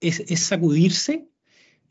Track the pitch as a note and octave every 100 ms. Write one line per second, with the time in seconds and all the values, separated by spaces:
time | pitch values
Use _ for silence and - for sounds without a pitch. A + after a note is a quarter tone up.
0 | E3+ E3 - E3 - F#3 E3 D#3+ F3+ -
1 | - D#4+ - _ _ _ _ _ _